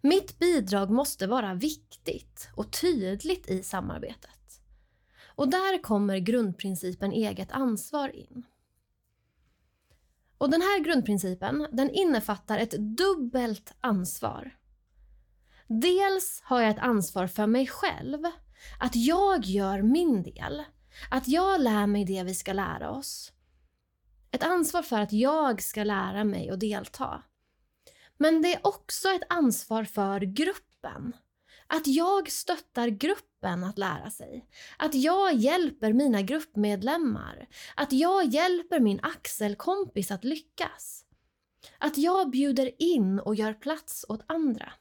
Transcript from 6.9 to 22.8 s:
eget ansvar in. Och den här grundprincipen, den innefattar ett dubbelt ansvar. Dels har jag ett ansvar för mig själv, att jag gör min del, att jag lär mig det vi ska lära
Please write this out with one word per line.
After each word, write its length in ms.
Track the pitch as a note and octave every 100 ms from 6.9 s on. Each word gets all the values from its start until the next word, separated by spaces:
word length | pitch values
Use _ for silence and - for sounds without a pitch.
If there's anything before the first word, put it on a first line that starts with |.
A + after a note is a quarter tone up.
| F3+ G3
eget 400 | A3 G#3+ G3 F#3+
ansvar 640 | C4 C4 G#3+ - D4 C4+ -
in. 300 | - B3 - _ _ _ _ _ _ _ _ _ _ _ _ _ _ _ _ _ _ _
Och 120 | C#4
den 100 | D#4+
här 240 | F#4 G4+
grundprincipen, 840 | D4+ D#4 G#3+ G3+ F#3+ F#3 F#3+ C#4 D4+
den 180 | A#3 C#4
innefattar 680 | C#4 F#4 B3 A3 G#3 - -
ett 120 | A3+ -
dubbelt 960 | G#3+ A3+ F#4+ F#4 A#3+ B3+ A#3+ G#3+ - -
ansvar. 760 | B3+ G3+ F3+ - G#3+ - C4 - _ _ _ _ - - _ _ _ _ _
Dels 760 | A3 D#4 F4+ G4 F#4+ F#4 -
har 160 | - B3
jag 100 | A3
ett 80 | G#3+
ansvar 440 | B3 A3+ F3 - F#3
för 200 | - G#3+
mig 200 | A#3+ C4
själv, 580 | - G4 - B3+ D4 E4 E4 - - - -
att 160 | - A#3+
jag 480 | A#3+ E4+ G4 F#4
gör 380 | F#3+ G3 F#3+ G3
min 400 | G#3 D4 F4 A3+
del, 400 | F3 - E3+ D4 - _ _ - -
att 180 | B3+ B3+
jag 320 | D#4 F#4+ F#4+
lär 260 | B3 G#3+ G#3
mig 180 | G3+
det 180 | F#3+ F#3+
vi 120 | F#3
ska 180 | F#3 -
lära 380 | G3 F#3 D#3+